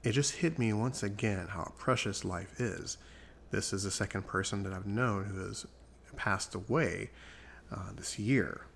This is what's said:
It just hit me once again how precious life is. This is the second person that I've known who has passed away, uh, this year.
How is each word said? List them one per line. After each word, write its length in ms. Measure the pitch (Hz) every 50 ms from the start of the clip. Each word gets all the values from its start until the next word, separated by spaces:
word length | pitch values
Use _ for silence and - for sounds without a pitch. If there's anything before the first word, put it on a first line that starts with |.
| -
It 80 | 117
just 240 | 104 135 143 - -
hit 200 | - - 165 160
me 160 | - 120 113
once 300 | 107 104 113 127 131 -
again 460 | - 101 101 104 - 110 101 95 87 87
how 220 | 101 87 80 - -
precious 480 | - - - 127 - - 107 95 - -
life 360 | 95 92 87 92 - - -
is. 360 | 127 110 92 - - - - - - - - - - - - - - -
This 220 | - 101 95 -
is 100 | - 98
the 80 | 98 98
second 380 | - - 107 - - 95 98 -
person 340 | - 95 95 - - 101
that 100 | 95 92
I've 140 | 95 92 95
known 380 | 101 98 113 127 120 104 98 98
who 160 | 101 98 95 95
has 200 | 98 107 - - - - - - - - - - - -
passed 380 | - - 107 98 95 - - -
away, 560 | 107 98 - 117 160 156 98 85 95 101 - - - - - - - - - - - - -
uh, 180 | - 101 92 95 98
this 240 | 92 98 - - -
year. 460 | 104 107 139 127 90 - 50 - - - -